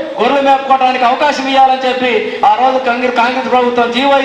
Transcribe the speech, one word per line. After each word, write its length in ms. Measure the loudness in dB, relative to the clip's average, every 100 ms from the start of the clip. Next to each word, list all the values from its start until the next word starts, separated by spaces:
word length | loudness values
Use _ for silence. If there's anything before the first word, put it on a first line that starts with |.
| -6 -2
గొర్రెలు 240 | 0 2 2
మేపుకోవడానికి 560 | 2 2 0 2 0 0
అవకాశం 380 | 0 0 -2 -2
ఇవ్వాలని 300 | 2 2 2 -2
చెప్పి 240 | -2 -2 -2 -4 -2 0
ఆ 20 | 2
రోజు 160 | 0 0 -2
కాంగ్రెస్, 280 | -2 -2 0
కాంగ్రెస్ 280 | -2 -2 -2
ప్రభుత్వం 360 | 0 0 0 -2 0
జీవో 200 | 0 0